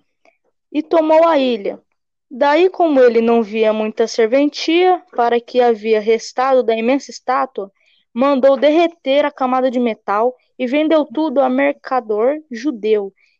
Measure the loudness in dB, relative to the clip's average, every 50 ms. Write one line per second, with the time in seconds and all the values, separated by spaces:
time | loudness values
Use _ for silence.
0 | _ _ _ _ _ _ _ _ _ _ _ _ _ _ -8 -8 -4 0 0 0
1 | 2 4 4 4 4 4 2 0 0 -2 -2 -4 -6 -10 -10 -10 _ _ _ _
2 | _ _ _ _ _ _ -6 -2 0 0 2 2 2 0 0 0 0 2 4 4
3 | 4 4 4 2 2 2 2 0 0 -2 -2 0 0 0 0 -2 -4 -6 -4 -4
4 | -4 -4 0 -2 0 2 2 0 0 0 -2 -4 -4 0 0 2 2 2 2 0
5 | -4 _ -4 -2 0 0 0 -2 -4 -2 0 0 2 2 0 0 0 -2 -2 0
6 | 2 0 -2 -2 -2 -8 -6 -4 0 2 2 2 2 0 -2 -2 0 -2 -2 -2
7 | -4 -10 -20 -12 -6 -4 -2 -2 -4 -4 -8 -12 -12 -12 _ _ _ _ _ _
8 | _ _ -4 -2 0 0 2 4 4 4 4 4 2 2 4 4 2 0 -2 _
9 | -4 0 0 2 0 0 -2 -4 -4 -2 0 0 0 0 0 0 -2 -2 -4 _
10 | -6 -4 -2 0 0 -2 -4 _ _ _ _ -8 -6 -2 0 0 0 2 0 0
11 | 0 -2 -4 -4 -4 -2 0 0 0 0 0 0 0 -2 -2 _ -8 -4 -4 -4
12 | -4 -2 -4 -2 0 -2 -2 -4 -10 -14 -14 -8 -6 -8 -6 -4 -2 -2 0 -2
13 | -2 -8 _ _ _ _ _